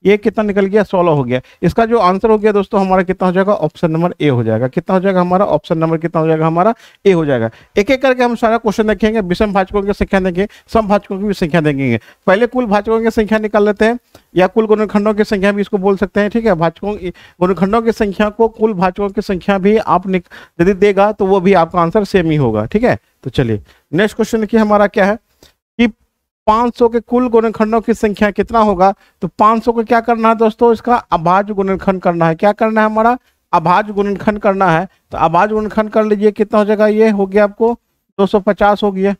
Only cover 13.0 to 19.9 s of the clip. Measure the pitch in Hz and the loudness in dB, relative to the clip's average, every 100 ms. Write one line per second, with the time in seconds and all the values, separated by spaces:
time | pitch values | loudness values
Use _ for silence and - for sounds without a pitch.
13 | 226 220 208 220 214 214 208 202 220 240 | 0 -2 0 -2 0 0 0 0 0 -2
14 | _ _ _ 170 185 226 220 208 214 208 | _ _ _ 0 0 0 0 0 0 -2
15 | 208 208 208 208 196 202 196 202 190 196 | -2 -2 -2 0 -2 -2 -4 -2 -2 -2
16 | 196 - 208 233 226 175 170 - 196 208 | -2 -2 -2 -2 0 0 -2 -4 -10 -8
17 | 180 - - _ 180 180 190 220 226 208 | -10 -14 -20 _ -2 0 0 0 -2 -2
18 | 208 185 208 202 226 220 220 196 185 185 | -4 -2 -4 0 -2 0 -2 0 -2 -2
19 | 202 202 196 190 - 196 190 220 - | -6 -6 -6 -6 -2 0 2 0 2